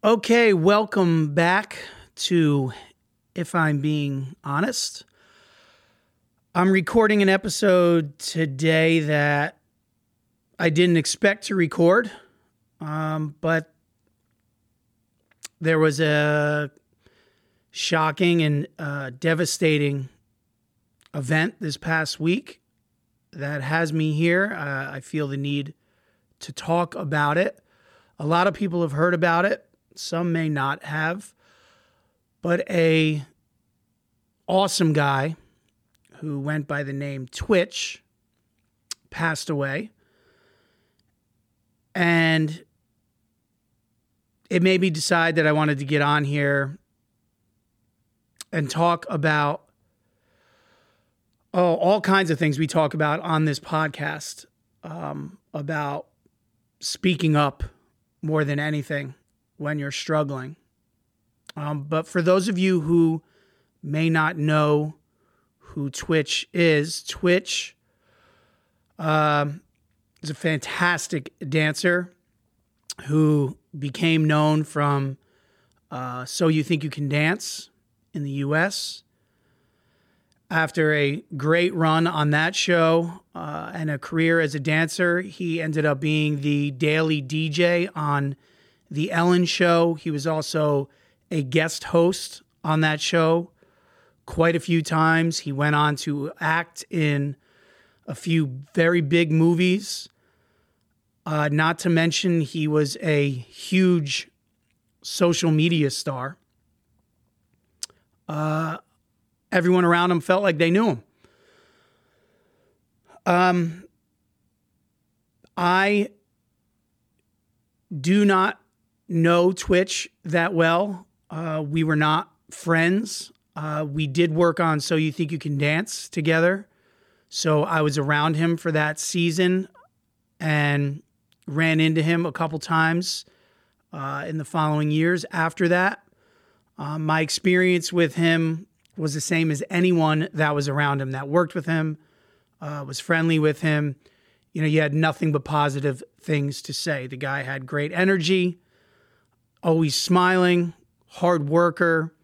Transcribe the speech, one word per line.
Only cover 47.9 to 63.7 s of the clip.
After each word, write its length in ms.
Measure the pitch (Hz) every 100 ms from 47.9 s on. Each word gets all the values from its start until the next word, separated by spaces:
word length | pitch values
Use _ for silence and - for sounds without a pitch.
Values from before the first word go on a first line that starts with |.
| _ _ _ _ _ -
and 180 | 165 143
talk 380 | 156 170 170 -
about, 540 | 147 156 151 147 - _ _ _ _ _ _ _ _ _ _ _ _ _ _ _ _ _ _ _
oh, 220 | 185 180
all 260 | 160 175 208
kinds 320 | 185 190 180
of 60 | 151
things 180 | 160 139
we 80 | 156
talk 280 | 175 151
about 260 | 160 151 147
on 240 | 165 160
this 160 | 156 139
podcast, 840 | - 160 156 - 147 151 - - - _ _ _
um, 560 | 156 165 151 147 147 185 _
about 560 | 151 147 156 143 143 - _ _ _ _ _ _ _
speaking 560 | - - 185 175 160 151
up 260 | 147 - - _ _ _ _ _
more 200 | 156 156
than 160 | 143 143
anything 560 | 151 151 135 143 135 135 _ _ _ _
when 220 | 147 151
you're 140 | 139
struggling. 640 | - - 156 147 135 131 160 _ _ _ _ _ _ _ _ -
Um, 300 | - 147 147
but 240 | 143 160 165
for 120 | 180
those 280 | 170 185 190
of 100 | 185
you 220 | 190 180
who 420 | 151 170 165 160 _ _ _ _ _